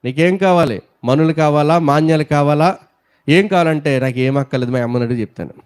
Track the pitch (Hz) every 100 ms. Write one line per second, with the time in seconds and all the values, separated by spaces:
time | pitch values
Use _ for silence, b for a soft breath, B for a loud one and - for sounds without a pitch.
0 | 127 131 170 190 190 175 151 104 _ _
1 | 117 139 160 156 151 147 147 170 156 147
2 | 160 160 151 147 143 147 165 190 _ _
3 | _ _ - 160 202 185 165 151 147 131
4 | 131 127 131 139 135 131 123 127 120 120
5 | 120 123 107 - 85 -